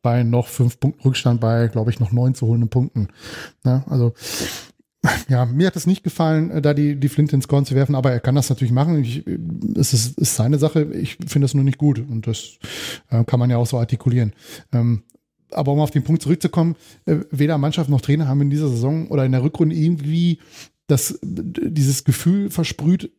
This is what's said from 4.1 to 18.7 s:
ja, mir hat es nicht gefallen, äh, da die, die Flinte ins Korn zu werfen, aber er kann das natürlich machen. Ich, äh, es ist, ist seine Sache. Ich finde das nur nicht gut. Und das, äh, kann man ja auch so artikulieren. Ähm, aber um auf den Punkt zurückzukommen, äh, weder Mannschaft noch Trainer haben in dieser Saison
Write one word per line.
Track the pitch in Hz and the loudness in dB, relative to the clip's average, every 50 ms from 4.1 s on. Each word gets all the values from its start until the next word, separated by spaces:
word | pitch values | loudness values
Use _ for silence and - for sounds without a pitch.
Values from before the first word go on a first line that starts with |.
| 117 - - - - - - - - - - - _ _ _ _ _ _ - - - - - - | 0 -4 -10 -10 -8 -6 -6 -8 -8 -12 -16 -20 _ _ _ _ _ _ -4 -4 -4 -4 -2 0
ja, | 131 123 123 117 | 0 0 0 0
mir | 123 143 180 | 0 0 0
hat | 185 - | 0 0
es | 170 - 175 | -2 0 0
nicht | 190 - - | 0 0 -2
gefallen, | 170 - - 170 160 160 156 160 170 | -6 -2 0 0 2 2 2 0 -2
äh, | - 156 | -2 0
da | 139 147 147 | 0 0 2
die, | 143 147 147 147 139 | 2 0 0 0 0
die | 139 147 | -2 -2
Flinte | - - 151 147 151 | 2 2 0 2 2
ins | 135 - - | 0 0 2
Korn | 143 139 139 | 0 0 0
zu | - 131 | 2 0
werfen, | 135 139 127 147 | 0 2 2 0
aber | 131 127 135 | 0 0 0
er | 123 117 | 0 0
kann | - 131 131 | 0 2 2
das | 143 127 - | 2 2 0
natürlich | 131 - 131 113 | 0 0 0 0
machen. | 120 127 143 170 165 151 127 | 2 2 2 2 2 0 0
Ich, | 117 120 147 - | -2 -4 -8 -6
äh, | - - - - - - - - - - | -6 -8 -6 -6 -8 -8 -6 -6 -4 0
es | - - - 131 | 0 0 2 2
ist, | 113 113 123 - - | 0 0 0 -2 -2
ist | - - - | -2 -2 0
seine | - 110 123 151 139 | 0 0 2 2 2
Sache. | 147 151 - 165 147 - - | 2 2 2 0 -2 -2 -2
Ich | - 147 - - - - | -6 -6 -6 -8 -10 -8
finde | - - 147 139 | -2 0 2 2
das | 131 - | 2 2
nur | 139 135 | 2 2
nicht | 139 131 - | 2 2 2
gut. | 147 147 131 110 | 2 2 2 0
Und | 123 139 117 113 104 117 | -2 -6 -6 -6 -4 -4
das, | 110 - - - - _ - - - - - - - - _ - | -6 -6 -8 -16 -18 _ -16 -14 -12 -10 -10 -10 -12 -12 _ -2
äh, | - 117 113 | 0 0 0
kann | - - 123 | 2 2 2
man | 120 123 | 2 2
ja | 123 117 | 2 2
auch | 120 | 0
so | 117 131 120 | 0 -2 -2
artikulieren. | 117 - - - - 131 120 123 117 104 - _ - - - - - - | -2 -2 -2 -2 0 0 2 2 0 0 -2 _ -16 -20 -20 -20 -10 -4
Ähm, | - 120 117 120 117 104 - _ _ _ _ _ _ _ _ - | -2 0 2 2 0 -2 -4 _ _ _ _ _ _ _ _ -10
aber | - - 143 139 | -6 -4 0 0
um | 143 147 | 2 2
auf | 151 143 | 2 2
den | - 143 - | 0 0 0
Punkt | - 165 - | 0 0 0
zurückzukommen, | - 139 175 - - 170 - 170 165 170 160 - _ - - _ - | 2 0 0 0 0 -2 0 2 0 0 0 -4 _ -20 -20 _ -2
äh, | - 156 147 - - | -2 -2 -2 -2 -4
weder | - 131 143 151 160 147 | -2 0 0 2 2 0
Mannschaft | 139 156 147 175 156 135 | 0 0 0 0 0 2
noch | 143 127 | 2 0
Trainer | - - 143 156 156 131 | 2 2 0 0 2 0
haben | 135 143 | 2 2
in | 143 143 | 2 2
dieser | 139 147 156 | 0 0 0
Saison | 139 | 0